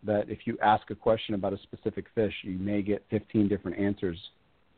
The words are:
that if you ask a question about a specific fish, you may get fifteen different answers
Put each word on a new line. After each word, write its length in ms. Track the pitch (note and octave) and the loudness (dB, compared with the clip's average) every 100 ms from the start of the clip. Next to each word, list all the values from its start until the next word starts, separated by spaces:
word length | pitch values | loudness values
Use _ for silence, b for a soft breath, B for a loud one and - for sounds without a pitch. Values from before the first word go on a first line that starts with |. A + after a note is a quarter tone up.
that 260 | G#2 G#2 - | 0 0 0
if 100 | G#2 - | -4 -6
you 120 | A2+ | 0
ask 260 | G#2 G#2+ - | 4 4 0
a 60 | G#2 | -2
question 400 | A#2 A2 - G2+ | 2 2 0 -4
about 180 | G2 | -2
a 40 | G2 | -4
specific 420 | - - A2 G2 - - | -8 -8 -6 -6 -4 0
fish, 180 | G#2 - | 0 -2
you 140 | - F#2 | -6 -4
may 240 | G2 G#2 | -2 -2
get 220 | G2 G2+ - | 0 -2 -2
fifteen 380 | G#2+ - A2 G2+ | -4 0 2 2
different 280 | G2 F#2 E2+ | 2 -4 -2
answers 400 | G2+ G2+ F#2+ E2+ - _ _ _ _ | -2 0 -4 -6 -12 _ _ _ _